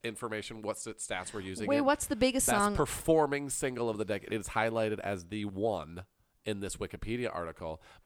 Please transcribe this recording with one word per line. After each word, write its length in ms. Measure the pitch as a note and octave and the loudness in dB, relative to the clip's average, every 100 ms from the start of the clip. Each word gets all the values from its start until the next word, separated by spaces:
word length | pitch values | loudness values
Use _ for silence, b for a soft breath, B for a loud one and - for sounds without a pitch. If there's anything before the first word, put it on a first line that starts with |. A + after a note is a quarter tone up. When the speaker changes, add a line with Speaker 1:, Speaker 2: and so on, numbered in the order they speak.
Speaker 1:
information, 600 | A#2 G#2 A#2+ G#2+ - A2+ | -8 -6 -6 -6 -6 -6
what 160 | G#2 - | -4 -4
st-, 180 | - G#2 | -6 -8
stats 360 | - F#2+ F#2 | -6 -6 -4
we're 60 | G#2+ | -6
using 280 | F#2+ F#2+ A2 | -6 -2 2
Speaker 2:
Wait, 100 | C#4+ | 2
Speaker 1:
in. 60 | |
Speaker 2:
what's 220 | C#4 D4 - | 4 2 0
the 100 | A#3 | 2
biggest 300 | B3+ B3+ - | 2 4 4
Speaker 1:
Best 120 | A3 | 4
Speaker 2:
song? 160 | G3+ | 4
Speaker 1:
performing 760 | G3+ D3 - - D#3+ D3 C#3+ C#3+ | 4 2 2 4 6 6 2 -2
single 400 | - C#3 B2 A#2+ | -2 -2 0 0
of 80 | G#2 | 0
the 60 | G2+ | 0
decade. 260 | G2+ - | -2 0
It 80 | A2 | -2
is 80 | F#2+ | 0
highlighted 500 | A2+ A2+ A2+ A2 G#2 | 2 2 4 2 0
as 260 | F#2+ G2+ E2+ | -2 -4 -4
the 180 | G#2+ | -4
one 600 | G2+ F#2+ A2 F#2+ D2+ E2+ F#2 _ _ _ - | -4 0 0 0 -4 -10 -14 _ _ _ -6
in 140 | G2+ | -4
this 160 | G2 - | -4 -6
Wikipedia 540 | G2 - G#2+ A#2+ B2 | -8 -6 -4 -2 -2
article, 500 | E2+ E2+ D#2+ E2 D#2+ b b | -4 -6 -6 -8 -8 b b